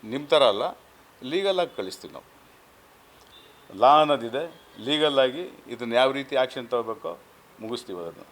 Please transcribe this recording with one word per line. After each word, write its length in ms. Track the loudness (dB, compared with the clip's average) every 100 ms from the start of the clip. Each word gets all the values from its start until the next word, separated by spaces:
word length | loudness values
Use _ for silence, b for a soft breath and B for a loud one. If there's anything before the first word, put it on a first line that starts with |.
| -8
ನಿಮ್ಮ 120 | -10 2
ಥರ 100 | 4 4
ಅಲ್ಲ, 120 | 2 -4 -8 _ -20 _ _ -6
ಲೀಗಲಾಗಿ 420 | -4 -2 -2 -4 -6
ಕಳಿಸ್ತೀವಿ 340 | -10 -10 -16 -18
ನಾವು. 120 | -20 -20 _ _ _ _ _ _ _ -20 -20 -20 -20 -20 _ 4
ಲಾ 100 | 6 8
ಅನ್ನೋದಿದೆ, 420 | 6 0 -2 -6 -8 -14 -20 -12 -4
ಲೀಗಲಾಗಿ 580 | 0 2 4 2 0 -12 -16 -16
ಇದನ್ನು 200 | -10 -2 2
ಯಾವ 100 | 2 0
ರೀತಿ 180 | -4 -2
ಆ್ಯಕ್ಷನ್ 260 | -2 -4 -4
ತೊಗೋಬೇಕೋ 400 | -4 -4 -8 -10 -12 -18 _ _ -16
ಮುಗಿಸ್ತೀವಿ 400 | -10 -10 -10 -12
ಅದನ್ನು. 240 | -12 -14 -20